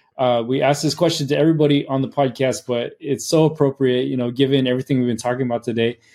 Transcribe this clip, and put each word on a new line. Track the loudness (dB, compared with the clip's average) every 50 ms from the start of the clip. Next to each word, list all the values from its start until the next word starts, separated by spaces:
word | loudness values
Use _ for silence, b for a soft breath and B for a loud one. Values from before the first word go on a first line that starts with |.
| b b b -2
uh, | 0 0 2 0 0
we | -2 -2 2
ask | 2 2 2 2 0
this | -2 0
question | 0 0 0 0 -2 -2 -2
to | 0 2
everybody | 2 2 4 4 2 2 2 2 0 -2
on | -2 -2 -2
the | -2
podcast, | -2 -2 -2 -2 0 -2 -2 -2 -2 -4 -6 -4
but | -4 -4 -4 -6 -10 _
it's | -6 -6 -6 -6 -2
so | 0 2 4 4
appropriate, | 2 2 2 0 0 2 0 0 2 2 0 0
you | -2 -2
know, | -4 -4 -4
given | 0 0 2 2 2 2 2 0
everything | 0 -2 -2 -2 0 0
we've | 0 0
been | -2 -2
talking | -2 -4 -2 -2 -2 -2
about | -2 -4 -4
today. | -4 -2 0 0 0 -2 b b b